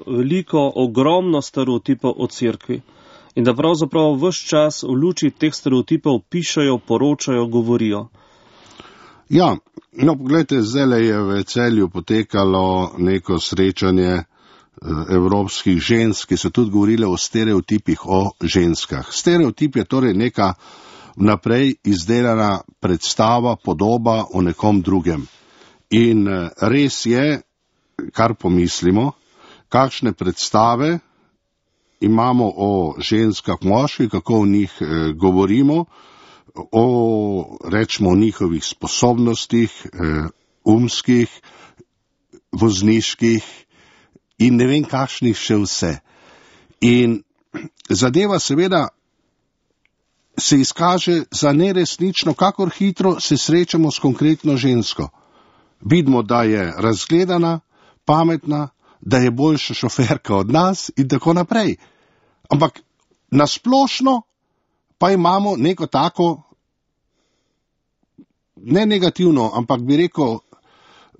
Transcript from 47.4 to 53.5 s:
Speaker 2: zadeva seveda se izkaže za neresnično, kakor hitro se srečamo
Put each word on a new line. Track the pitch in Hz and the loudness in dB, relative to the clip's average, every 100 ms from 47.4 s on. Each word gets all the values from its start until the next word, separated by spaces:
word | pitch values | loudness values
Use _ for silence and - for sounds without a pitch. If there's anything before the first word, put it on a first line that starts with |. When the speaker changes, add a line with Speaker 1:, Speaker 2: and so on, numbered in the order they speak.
| _ - - - - | _ -16 -16 -14 -6
Speaker 2:
zadeva | 92 123 143 202 190 | -2 0 2 0 0
seveda | - 139 185 180 127 - _ _ _ _ _ _ _ _ _ _ _ _ _ - | 0 0 0 0 -2 -8 _ _ _ _ _ _ _ _ _ _ _ _ _ -8
se | - 143 | 0 2
izkaže | 131 - 170 180 175 170 135 | 2 0 0 0 0 -2 -4
za | - 147 | -2 2
neresnično, | 143 190 185 160 - 185 - 165 | 2 2 0 -2 -2 -4 -2 -4
kakor | 143 185 - 185 | 0 -2 0 -4
hitro | - 196 180 185 170 | 0 -2 0 0 0
se | - 143 | -2 -2
srečamo | - | 2